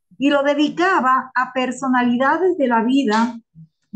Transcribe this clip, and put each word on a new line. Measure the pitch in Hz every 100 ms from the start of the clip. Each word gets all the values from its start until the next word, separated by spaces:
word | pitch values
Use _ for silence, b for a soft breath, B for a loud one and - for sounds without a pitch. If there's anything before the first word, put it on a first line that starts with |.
| _ -
y | 277
lo | 285
dedicaba | 277 285 294 - 359 359 254 254 254
a | 247 254
personalidades | 262 254 247 262 254 247 240 277 330 370 349
de | 254
la | 233
vida | 220 269 233 214 240 233 - - 160 _ _